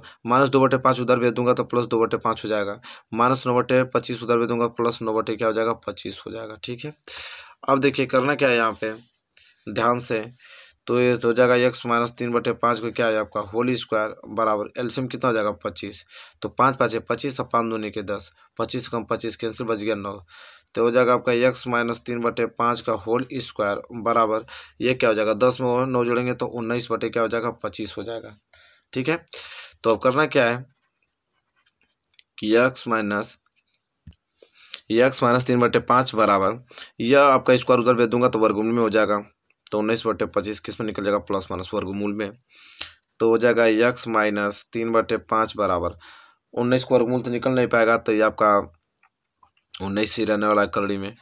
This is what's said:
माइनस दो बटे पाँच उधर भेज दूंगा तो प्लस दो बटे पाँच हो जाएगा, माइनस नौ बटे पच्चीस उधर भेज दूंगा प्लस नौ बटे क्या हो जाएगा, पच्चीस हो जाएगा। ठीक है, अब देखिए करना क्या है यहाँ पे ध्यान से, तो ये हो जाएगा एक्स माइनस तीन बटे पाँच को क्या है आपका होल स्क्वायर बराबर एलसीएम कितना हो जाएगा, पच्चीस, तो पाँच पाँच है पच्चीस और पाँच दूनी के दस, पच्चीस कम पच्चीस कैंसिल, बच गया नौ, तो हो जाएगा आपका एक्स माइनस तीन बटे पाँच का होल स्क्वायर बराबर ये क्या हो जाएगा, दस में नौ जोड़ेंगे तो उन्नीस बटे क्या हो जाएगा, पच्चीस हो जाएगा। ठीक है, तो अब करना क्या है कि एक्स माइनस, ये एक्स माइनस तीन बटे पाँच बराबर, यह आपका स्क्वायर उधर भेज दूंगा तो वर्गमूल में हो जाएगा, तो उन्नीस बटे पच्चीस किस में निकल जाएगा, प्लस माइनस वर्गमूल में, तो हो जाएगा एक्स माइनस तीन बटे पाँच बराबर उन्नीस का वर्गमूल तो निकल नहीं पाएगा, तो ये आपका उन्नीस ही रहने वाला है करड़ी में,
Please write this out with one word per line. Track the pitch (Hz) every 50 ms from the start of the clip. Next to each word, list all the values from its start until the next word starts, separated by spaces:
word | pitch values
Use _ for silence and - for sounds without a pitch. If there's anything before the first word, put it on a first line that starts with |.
| - - - _ -
माइनस | 117 123 131 139 131
दो | 135 135
बटे | 135 127 135
पाँच | 123 127 131 127 123
उधर | 123 120 123 120
भेज | 120 120 107
दूंगा | 120 123 123 127
तो | 127 117
प्लस | - 120 120 117
दो | 110 123 113
बटे | 113 104 117
पाँच | 104 - 113 110 - -
हो | 104
जाएगा, | 107 104 101 101 104 123 - - - - - _ 113
माइनस | 113 120 127 131 131 -
नौ | 127 123
बटे | 123 120 123 127 127 127
पच्चीस | 127 - 123 - - 123 110 120
उधर | 113 120
भेज | 117 117
दूंगा | 113 120 117 120 117
प्लस | 117 - 117 117 113 -
नौ | 113 113 107
बटे | 110 104 117 110
क्या | 104 117
हो | 110 107
जाएगा, | 113 113 117 113 110 -
पच्चीस | 107 101 - - 101 98 - -
हो | 98
जाएगा। | 110 110 113 107 110 104 -
ठीक | 123 123 120 147
है, | 151 151 _ _ - - - - - - - - - - _ - -
अब | 139 135
देखिए | 135 139 135 - 131
करना | 127 131 131 127 143 147
क्या | 135 143 127
है | 120
यहाँ | 117 113 113 101
पे | - 113 110 110 117 123 _ _ _ _ _ _ _ - _ _ _ _
ध्यान | - 98 117 113 120 123 123
से, | 123 - 120 110 107 120 127 _ - - - - - - _ _ _
तो | - 120 123
ये | 123 123 123
हो | 117 120 117 117
जाएगा | 120 123 120 123
एक्स | 123 123 127 117 - -
माइनस | 120 117 117 120 120
तीन | - - 123 120
बटे | 120 120 113 120 113
पाँच | - - 117 120 110
को | 113 117
क्या | 98 - 120
है | 113 110
आपका | 107 107 - - 107 104
होल | 98 104 117 123 127 127
स्क्वायर | 113 - - 113 107 107 107 - - -
बराबर | 113 104 110 110 110 107 104 104 - -
एलसीएम | - 123 117 - 135 131
कितना | 120 - 117 - 123
हो | 113
जाएगा, | 110 104 104 104 - -
पच्चीस, | 104 101 - 107 101 104 - - _ - - - - _ _
तो | - 104
पाँच | - - 123 135 131
पाँच | - 123 113 110
है | 113
पच्चीस | - - 120 - - 139 131 131
और | - - -
पाँच | 117 117 113
दूनी | 113 110 107 104
के | 101 107 101
दस, | 104 101 98 - - _ _ _ _ _ -
पच्चीस | 113 - - 127 120
कम | - 120 117 104
पच्चीस | - 117 110 - 113 107
कैंसिल, | - 120 113 110 - 123
बच | 110 113 101
गया | 104 110 107
नौ, | 101 98 101 101 98 90 _ - - - - - - _ _ -
तो | 120 117
हो | 120
जाएगा | 117 127 123 117 123
आपका | 120 - 127 120 120 123
एक्स | 127 120 - -
माइनस | 127 120 120 120 117 117 -
तीन | - - 120 120
बटे | 117 120 113 120 117 110 -
पाँच | - 117 120 120 123
का | - 123 110 98
होल | 92 110 117 123 127 - 139
स्क्वायर | 127 - - - - 104 101 101 - - - 117
बराबर | 117 104 117 113 117 113 107 110 110 117 - - - - - _ -
ये | 120 123 127
क्या | 127 127 117
हो | 107
जाएगा, | 107 107 107 110
दस | 104 127 127 123 131
में | 131 123 120 127 131
नौ | 131 127 123 120
जोड़ेंगे | 117 120 120 123 127 123
तो | - 127
उन्नीस | - 113 120 113 113 120 123 117 -
बटे | 113 110 120 113
क्या | 107 120
हो | 113 107
जाएगा, | 117 117 110 117 117 -
पच्चीस | - 104 - - 110 101 -
हो | 107 101
जाएगा। | 117 117 113 113 110 107 - _ _ - - - _ _ _ _ _ -
ठीक | 127 131 156
है, | 160 165 - _ - - - - - - - - - _ -
तो | 113
अब | 110 101
करना | - 127 123 147 156
क्या | 139 - 139 120
है | 117 120 127 131 - _ _ _ _ _ _ _ _ _ _ _ _ _ _ _ _ _ _ _ _ _ _ _ _ _ _ _ _ _ - _ _ _
कि | - 110 107 110
एक्स | 120 123 131 127 - -
माइनस, | 120 113 110 107 101 104 104 110 - - _ _ _ _ _ _ _ _ _ _ _ _ _ _ - - _ _ _ _ _ _ _ _ _ - - - - _ -
ये | 110 117 123
एक्स | 135 135 - 135
माइनस | 120 120 127 127
तीन | - 123 123
बटे | 120 113 - 117
पाँच | - - 120 127 131 127 -
बराबर, | 110 107 104 101 95 95 98 113 123 123 - - - - - _ -
यह | 117 117 135 139
आपका | 143 139 131 127 - - 127
स्क्वायर | 123 - - 127 120
उधर | 113 127 123
भेज | 117 120 110
दूंगा | 117 120 123 127
तो | 123 110
वर्गमूल | 110 107 101 104 107 113 120
में | 120
हो | 113 110
जाएगा, | 104 110 104 98 104 101 104 - _ _ _ _ _ _ _ -
तो | - 107
उन्नीस | 104 110 113 107 -
बटे | 113 101 - 107
पच्चीस | 92 - 104 101 104 107 -
किस | - - 101 -
में | 113
निकल | 107 101 104 98
जाएगा, | 104 101 101
प्लस | - - 98 98 95 -
माइनस | 95 90 92 - 110
वर्गमूल | 101 98 95 98 101 104 104 101
में, | 107 104 98 117 _ _ _ _ - - - - - - - - _ _ _ _ -
तो | 113 113
हो | 113
जाएगा | 113 120 120 117 113 117 113 110 110 117
एक्स | 123 127 - - 120
माइनस | 110 107 107 107 101 104 104 104 101 - - - -
तीन | 117 113 113 113
बटे | 113 107 - 117 104
पाँच | - - 110 110 110 107 -
बराबर | 110 101 95 90 87 87 87 87 - - - - - - _ _ _ _ _ -
उन्नीस | 120 120 123 127 127 127
का | - 131
वर्गमूल | 123 117 120 127 123
तो | - 120
निकल | 120 117 - 131
नहीं | 131 127 123
पाएगा, | 110 123 117 110 113 117
तो | 117 - 117
ये | 110 104 107
आपका | 107 - - 110 107 101 101 92 - - _ _ _ _ _ _ _ _ _ _ _ _ _ _ _ _ _ _ _ -
उन्नीस | - 95 98 98 107 110 107 -
ही | 117 110
रहने | 104 107 104 104
वाला | 107 104 104
है | 101 101
करड़ी | - 110 101 101 101
में, | 98 98 101 - -